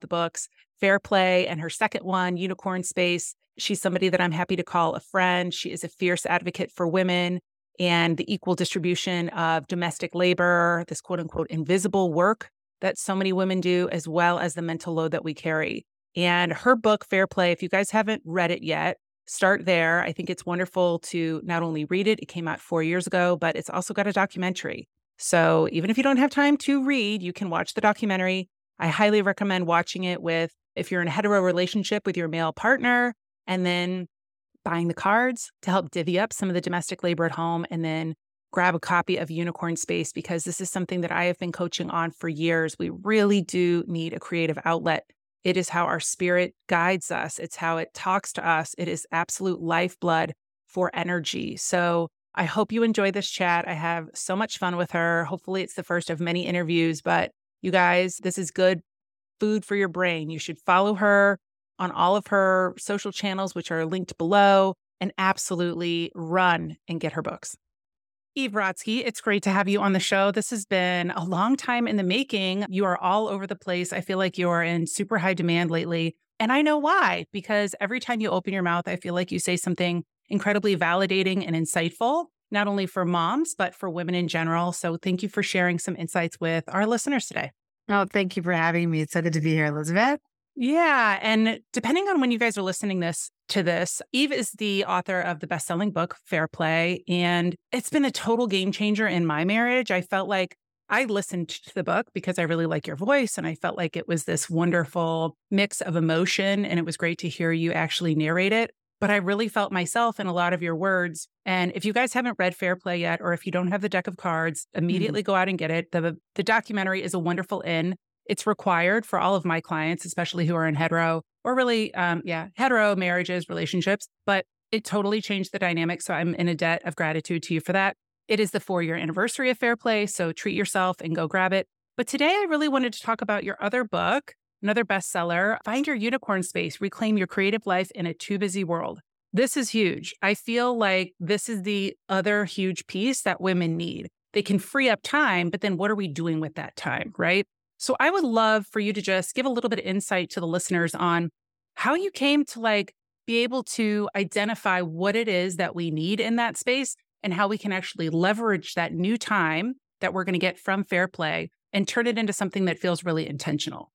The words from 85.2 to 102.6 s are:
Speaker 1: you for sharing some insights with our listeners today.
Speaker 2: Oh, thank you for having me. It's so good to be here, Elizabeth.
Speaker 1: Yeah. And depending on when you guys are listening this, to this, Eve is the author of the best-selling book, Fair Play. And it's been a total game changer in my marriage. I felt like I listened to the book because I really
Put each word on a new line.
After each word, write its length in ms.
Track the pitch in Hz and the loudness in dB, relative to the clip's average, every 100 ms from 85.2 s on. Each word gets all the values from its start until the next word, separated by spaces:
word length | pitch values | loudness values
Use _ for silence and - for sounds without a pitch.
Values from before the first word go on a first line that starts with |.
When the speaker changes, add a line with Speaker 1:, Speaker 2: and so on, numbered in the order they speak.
Speaker 1:
you 60 | 202 | -2
for 160 | - | -2
sharing 340 | 196 190 180 170 | -2 2 2 0
some 160 | - | -4
insights 460 | 175 165 185 170 - | -6 -4 -2 -2 -2
with 240 | 165 165 - | -2 -2 -2
our 220 | 190 214 | 0 0
listeners 380 | 233 - 269 - | 0 0 -2 -2
today. 260 | - 139 - _ _ - | -6 -6 -10 _ _ -2
Speaker 2:
Oh, 160 | 202 | 0
thank 320 | 190 208 190 190 | 2 0 0 -2
you 60 | |
for 100 | 175 | 0
having 380 | 170 165 170 170 | 2 2 2 2
me. 120 | 160 | 0
It's 100 | 156 | 0
so 100 | 175 | 0
good 120 | 165 | 0
to 60 | 160 | 0
be 120 | 156 | 2
here, 140 | 160 151 | 2 2
Elizabeth. 520 | 147 156 180 247 294 _ _ _ 285 | -2 0 2 2 0 _ _ _ -4
Speaker 1:
Yeah. 640 | 247 320 330 277 214 196 | 0 4 4 4 4 2
And 380 | 220 220 220 226 - | 2 4 2 0 -6
depending 360 | 247 226 330 403 | -4 0 2 2
on 120 | 349 | 2
when 120 | 254 | 2
you 60 | 226 | 2
guys 200 | 233 208 | 0 0
are 40 | |
listening 360 | 190 175 208 190 | -2 -2 -2 0
this, 320 | 170 165 - _ - | -2 -4 -8 _ -4
to 140 | 202 | 0
this, 380 | 175 175 180 - - | 2 0 -2 -6 -4
Eve 200 | 254 285 | 0 0
is 200 | 277 214 | 0 -4
the 340 | - 214 196 196 | -4 -2 0 0
author 340 | 185 180 185 | -2 -2 -2
of 200 | 175 160 | -2 -4
the 60 | 165 | -6
best-selling 440 | 160 - 170 208 | -6 -4 -2 -2
book, 260 | 165 170 - | -2 -4 -6
Fair 240 | - 170 160 | -4 -2 -2
Play. 560 | - 160 165 170 180 - | -2 0 2 0 -2 -2
And 460 | 175 175 175 175 170 _ | 0 2 2 0 -2 _
it's 180 | 247 - | -6 -2
been 160 | 302 269 | 0 0
a 40 | |
total 360 | - 226 233 240 | 0 0 0 2
game 260 | 190 190 | 0 0
changer 340 | - 208 208 220 | 0 0 2 0
in 200 | 175 165 | 2 2
my 180 | 151 | 2
marriage. 460 | 175 220 240 254 233 | 2 2 2 2 0
I 100 | 185 | -2
felt 300 | 180 196 185 | 0 -2 0
like 260 | 196 180 - _ _ - | 0 -2 -6 _ _ -2
I 160 | 214 | 0
listened 460 | 262 202 - 180 165 | 2 -2 -2 -4 -4
to 240 | - - | -8 -8
the 100 | - | -4
book 220 | 170 180 - | 0 0 -2
because 240 | 190 185 180 | -6 -4 -2
I 40 | |
really 220 | 165 165 | 0 0